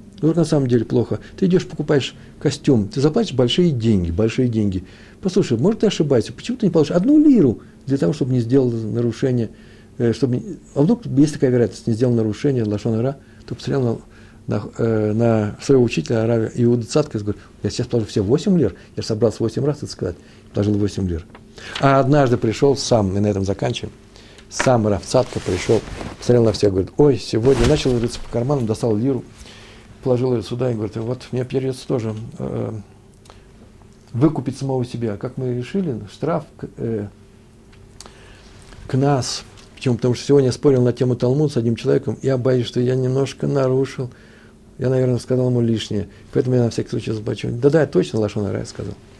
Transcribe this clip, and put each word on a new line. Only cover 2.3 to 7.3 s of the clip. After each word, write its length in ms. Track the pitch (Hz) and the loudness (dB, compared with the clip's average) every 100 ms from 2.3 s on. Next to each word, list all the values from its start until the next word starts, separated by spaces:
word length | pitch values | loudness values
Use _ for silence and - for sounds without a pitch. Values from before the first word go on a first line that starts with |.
| - | -6
костюм, 480 | 156 135 - 127 98 | -4 -2 2 2 2
ты 120 | - | 0
заплатишь 340 | 143 156 226 | 0 2 -2
большие 360 | 127 123 - 175 | 0 0 2 2
деньги, 400 | 131 113 104 85 | 2 2 2 2
большие 380 | 85 113 120 123 | 0 0 0 0
деньги. 360 | 110 104 92 - - - - | 0 0 -2 -8 -18 -20 -8
Послушай, 380 | 196 202 170 110 | -2 0 0 0
может, 220 | 156 226 | 0 0
ты 80 | 214 | 0
ошибаешься, 440 | - 156 131 - | 0 2 0 0
почему 240 | - - 247 | -6 -8 -2
ты 100 | 196 | 0
не 60 | |
получишь 220 | 170 147 | 2 2
одну 240 | 175 208 302 | 2 4 6
лиру 420 | 302 | 6